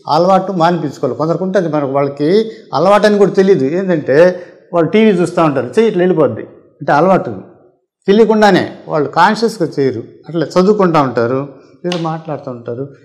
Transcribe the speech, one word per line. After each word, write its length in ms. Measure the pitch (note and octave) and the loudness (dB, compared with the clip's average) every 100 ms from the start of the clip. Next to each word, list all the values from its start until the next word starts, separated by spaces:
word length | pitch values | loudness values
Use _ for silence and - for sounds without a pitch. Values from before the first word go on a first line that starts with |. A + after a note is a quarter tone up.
| - | -4
అలవాటు 440 | D3+ F3+ F#3+ F#3+ | 0 2 0 0
మానిపించుకోవాలి. 680 | F#3 E3 E3+ D3 - C3+ A#2+ | 0 0 0 -4 -6 -6 -4
కొందరికి 260 | D#3 E3 | -4 -4
ఉంటుంది, 240 | F#3 G3 E3 | -2 -2 -2
మనకు 240 | D3 C3+ | -4 -2
వాళ్ళకి 600 | C#3 C#3 C#3 D3+ G#3 A3 - - | -2 -2 -2 0 0 -2 -8 -6
అలవాటు 320 | C3+ F#3 G3+ G#3 | 0 2 4 4
అని 120 | G3+ | 2
కూడా 140 | F#3 | 2
తెలియదు. 340 | F#3+ F#3+ F3 C3+ | 2 2 2 0
ఏంటంటే 760 | F3 F#3+ D#3+ C3+ C#3 F3+ F3+ - - - | -2 -2 -2 0 4 4 2 -10 -20 -6
వాళ్ళు 160 | F3 D#3+ | -2 0
టీవీ 220 | G#3+ A3 | 2 4
చూస్తూ 320 | F3+ E3+ F3 | 2 0 0
ఉంటారు, 220 | D#3 C3+ A#2+ | 0 0 -4
చెయ్యి 220 | G#3+ A3+ | 0 0
ఇట్లా 140 | F3 | 2
వెళ్ళిపోద్ది, 400 | F3+ D#3 B2+ A2 | 0 2 0 -2
అంటే 500 | - - _ - D3 | -14 -20 _ -10 -2
అలవాటు 500 | D3 F#3 F3+ B2 F#2 - _ _ _ _ _ - | 2 4 2 -2 -12 -16 _ _ _ _ _ 0
తెలియకుండానే 640 | G#3+ G#3+ A3 G#3 E3+ - - - | 2 4 4 4 2 0 -10 -6
వాళ్ళు 220 | D#3+ C#3 | -4 -2
కాన్షియస్గా 600 | D#3+ F#3+ G#3+ A3 G#3+ D3+ - | 0 0 2 -2 -2 -6 -2
చేయరు. 240 | C3+ A2+ - - - | -2 -4 -10 -18 -10
అట్లా 180 | E3 E3+ | -6 -2
చదువుకుంటూ 560 | F3+ F#3 G3+ F3+ D#3+ | 2 2 2 2 2
ఉంటారు, 460 | C3 A#2 A#2 C3 C#3+ - - _ F3 | 0 0 -2 -2 -6 -14 -20 _ -8
ఏదో 120 | F3 | -6
మాట్లాడుతూ 500 | D#3+ D#3+ D#3+ C#3+ C3 | -6 -8 -10 -12 -12
ఉంటారు, 440 | A#2+ A#2+ A#2+ C#3 - | -14 -12 -10 -12 -16